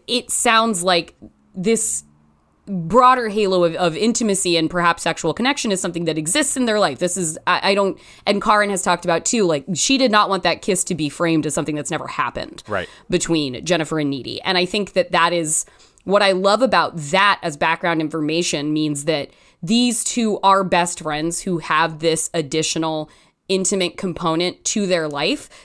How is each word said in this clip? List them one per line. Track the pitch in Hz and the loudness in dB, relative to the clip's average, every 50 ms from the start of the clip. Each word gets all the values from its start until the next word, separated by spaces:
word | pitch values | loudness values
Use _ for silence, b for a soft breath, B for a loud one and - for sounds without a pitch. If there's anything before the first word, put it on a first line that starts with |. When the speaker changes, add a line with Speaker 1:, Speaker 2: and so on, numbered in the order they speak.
| _ | _
Speaker 1:
it | - - 247 - - | -4 -4 -4 -2 -2
sounds | - - - 240 226 226 226 226 220 175 175 | -2 0 2 4 4 4 4 2 0 0 0
like | 185 180 170 - - - _ - 104 _ _ _ _ - | 2 2 2 0 -4 -10 _ -20 -20 _ _ _ _ -10
this | 190 175 214 226 220 - - - - - _ _ _ _ _ _ _ _ _ _ _ _ | -4 0 2 2 2 0 -2 -4 -6 -8 _ _ _ _ _ _ _ _ _ _ _ _
broader | - 202 180 160 165 196 247 247 254 262 254 240 214 | -8 -6 -6 -2 2 4 6 6 6 6 4 2 -2
halo | 196 220 214 190 190 180 175 | 0 0 2 2 4 4 4
of, | 170 165 | 2 2
of | - 180 170 156 | 2 0 0 0
intimacy | - - 233 233 - 247 214 196 185 - 185 170 | 0 0 0 0 2 0 0 0 0 0 2 2
and | 165 160 156 | 2 2 0
perhaps | 170 180 170 170 165 - | 0 2 2 2 2 2
sexual | - 175 165 - - 160 151 | 0 -4 -2 -2 -2 -4 -2
connection | - 233 262 285 - - 226 | 0 0 -2 0 0 -2 -2
is | 196 185 | -2 -2
something | - 185 170 170 175 | -2 -4 -4 -4 -4
that | 160 151 | -2 -2
exists | 160 156 160 190 302 302 - - | -2 -2 0 0 0 0 0 0
in | 269 254 | 0 0
their | 233 214 214 | 0 2 2
life. | 196 160 135 - | 2 0 0 -2
This | 175 175 - | -2 -2 -2
is, | 190 180 156 160 - - | -2 -4 -4 -6 -4 -2
I, | - 180 - - 190 | 0 0 2 2 2
I | 202 | 2
don't, | 202 196 190 B B B B B B - | 2 2 0 B B B B B B -2
and | 196 208 202 | -2 0 0
Karin | - - 214 208 208 202 | 2 2 4 4 2 0
has | 202 180 | -2 -2
talked | - 190 180 175 - | 0 0 0 0 0
about | 175 170 165 - | 0 0 0 0
too, | - - 233 202 | 0 0 2 2
like, | 170 156 143 - - 185 | 2 0 0 -2 -4 -4
she | 135 - - 269 269 | -2 0 2 2 2
did | 269 247 | 4 4
not | 208 214 208 165 | 4 4 4 2
want | 196 185 180 | 0 0 0
that | 175 160 - | 0 -2 -2
kiss | - - 185 - - | -2 -2 -2 0 -2
to | - 190 | -2 -4
be | 147 156 143 | -4 -4 -4
framed | - - 175 165 165 156 147 | -4 -2 0 2 2 2 0
as | 151 143 | 0 -2
something | 175 151 151 156 | -4 -4 -4 -4
that's | 147 147 - | -6 -6 -6
never | 160 147 127 | -6 -6 -6
happened | - - - 135 120 - - - - - - - - | -6 -4 -4 -4 -4 -4 -8 -10 -10 -12 -16 -10 -6
Speaker 2:
Right. | 104 92 87 B B B B - | -6 -4 -6 B B B B -4
Speaker 1:
between | 180 175 - - 170 160 147 135 123 - - | -2 -2 0 0 0 0 0 -2 -6 -6 -2
Jennifer | 156 180 165 156 - 160 156 | -2 0 0 0 -2 -2 -2
and | 151 139 | -2 -2
Needy. | 139 135 - - - - | -4 -4 -8 -10 -10 -6
And | - - 185 | -4 -2 0
I | 180 180 | 0 0
think | 175 - 208 196 185 - | 0 -2 -4 -4 -2 0
that | 190 175 - | 0 0 2
that | 180 170 165 170 | 2 2 2 2
is, | 175 170 165 151 156 - b b b b b b b b - | 2 0 -2 -2 -2 -4 b b b b b b b b -2
what | 180 190 202 | 0 2 4
I | 208 196 | 4 4
love | 190 185 185 196 208 220 | 2 4 4 2 4 4
about | 262 233 202 175 160 135 - | 4 4 4 2 2 0 -2
that | 165 147 139 170 190 202 202 190 - | -8 -4 0 2 4 4 4 4 2
as | - 170 147 | -2 -6 -4
background | 147 175 160 165 - - 175 170 160 | -2 0 0 0 0 0 0 0 0
information | 156 147 - 160 151 147 156 170 175 - - 151 143 151 | -2 -2 -4 -4 -2 -2 0 0 0 -2 -2 -4 -2 -2
means | 151 156 156 151 147 143 143 | -2 0 0 -2 -2 -2 -2
that | 160 156 143 139 b b b b b b b | -2 -2 -2 -4 b b b b b b b
these | - 160 220 240 247 247 226 - - | -4 0 2 2 2 2 0 -2 -4
two | - - 247 226 214 196 - | -4 -2 -2 0 0 0 2
are | - 196 190 196 | 4 4 4 4
best | 190 175 190 175 175 175 - - | 4 2 2 2 2 0 -4 -6
friends | 165 156 147 151 156 165 170 - | -6 -6 -4 -4 -4 -4 -4 -4
who | - 196 180 165 | -4 -2 -4 -2
have | 156 - 160 156 165 165 160 151 | -2 0 2 2 2 0 -2 -2
this | 160 165 160 160 - - | 0 0 0 0 -2 -4
additional | - 170 156 135 165 156 156 - - 165 160 160 160 156 151 b b b b b b _ _ - | -4 -4 -4 -2 -2 -2 -2 -2 -2 -2 -2 -2 -4 -4 -6 b b b b b b _ _ -4
intimate | 190 190 185 - 208 190 180 170 - - | -2 -2 0 0 -2 -2 -2 -4 -4 -6
component | - 185 160 - 180 165 160 165 175 180 - - - | -8 -8 -6 -4 -2 -2 -2 0 -2 -4 -4 -6 -6
to | - - 214 202 | -4 -2 -2 0
their | 185 180 170 160 | 0 0 0 0
life | 151 143 139 147 185 269 294 - B B B B | -2 -4 -2 -2 -2 -2 -4 -6 B B B B